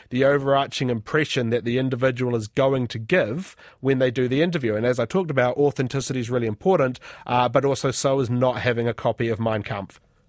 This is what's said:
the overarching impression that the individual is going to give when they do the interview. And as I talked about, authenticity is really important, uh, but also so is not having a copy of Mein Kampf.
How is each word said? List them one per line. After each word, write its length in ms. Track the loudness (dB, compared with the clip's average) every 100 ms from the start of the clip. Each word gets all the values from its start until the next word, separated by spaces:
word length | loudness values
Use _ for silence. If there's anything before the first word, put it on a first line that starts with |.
| -6
the 120 | 0
overarching 680 | 2 2 2 2 2 -2 -2
impression 580 | -2 -2 -2 0 -2 0
that 160 | -2 0
the 140 | -2
individual 560 | -2 0 0 0 -2 -2
is 120 | -2
going 400 | 0 2 2 -2
to 100 | -6
give 560 | 0 0 2 -4 -10 -16 -20 -4
when 180 | 0 2
they 140 | 2
do 160 | 2 0
the 160 | 2
interview. 320 | 2 0 0 0
And 100 | 0
as 140 | 0
I 60 | 0
talked 260 | -2 0
about, 260 | 2 2 2
authenticity 640 | 0 0 -4 -4 -4 -4
is 100 | -2
really 160 | -2 -2
important, 540 | 0 2 4 2 -2 -14 -14 -2
uh, 240 | 2 4
but 160 | 2 2
also 240 | 0 -2
so 300 | 0 0 2
is 100 | 0 2
not 240 | 2 2
having 260 | 0 0 -2
a 80 |
copy 360 | -2 -2 -2 -2
of 100 | -2
Mein 240 | -2 -2
Kampf. 380 | -4 -8 -10 -16 _ _